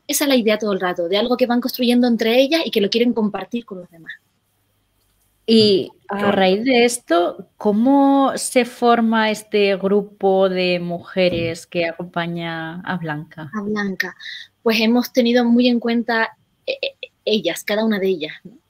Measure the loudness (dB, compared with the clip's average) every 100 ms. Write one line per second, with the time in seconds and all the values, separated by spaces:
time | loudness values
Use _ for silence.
0 | -6 -2 2 2 2 0 0 -2 -2 -2
1 | -2 0 0 0 0 0 -2 -2 0 2
2 | 2 2 2 2 2 2 0 0 0 2
3 | 0 0 -2 -4 -10 -10 -10 -16 -16 -20
4 | -20 -20 _ _ _ _ _ _ _ _
5 | _ _ _ _ 2 4 6 2 -2 _
6 | -10 -4 0 2 2 2 2 4 2 0
7 | 0 0 0 -4 -18 -4 0 2 4 4
8 | 4 4 2 -2 -2 0 -2 0 2 4
9 | 2 2 0 -2 -2 2 2 2 2 0
10 | 0 -2 2 4 2 2 0 0 -2 -8
11 | -6 0 0 0 -4 -6 -8 -4 -4 -6
12 | -8 -6 -4 -4 -6 -8 -8 -10 -8 -6
13 | -6 -8 -10 -14 -10 -8 -6 -4 -4 -6
14 | -12 -14 -18 -20 -20 _ -2 0 0 0
15 | 0 0 2 2 2 2 2 0 -2 -4
16 | -2 -2 -2 _ _ _ -12 -10 -10 -12
17 | -20 _ -2 -2 -2 -6 -4 -2 -2 -2
18 | -2 -4 -6 -12 -20 -20